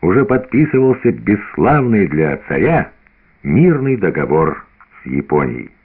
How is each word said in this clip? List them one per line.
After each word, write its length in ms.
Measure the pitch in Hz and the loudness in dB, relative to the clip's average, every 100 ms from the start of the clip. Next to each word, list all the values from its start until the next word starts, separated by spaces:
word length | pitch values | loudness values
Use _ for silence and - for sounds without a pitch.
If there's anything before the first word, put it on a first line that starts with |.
уже 240 | 85 104 135 | 2 2 2
подписывался 840 | 127 - 117 151 135 131 127 120 | 0 0 0 2 2 2 2 0
бесславный 960 | 113 113 101 - - 90 147 127 110 87 | -2 0 -2 -2 -2 0 2 2 2 0
для 300 | 73 78 69 - | 0 -2 -2 -6
царя 440 | 71 110 160 - _ _ _ _ _ | -2 0 0 -2 _ _ _ _ _
мирный 520 | 143 80 175 151 135 127 | -2 2 4 2 0 -2
договор 720 | 95 76 71 78 78 73 - _ - - | -2 -2 -2 0 0 -4 -16 _ -20 -20
с 40 | 64 | -8
Японией. 680 | 65 71 76 67 60 57 _ | -8 -2 -2 -2 -6 -14 _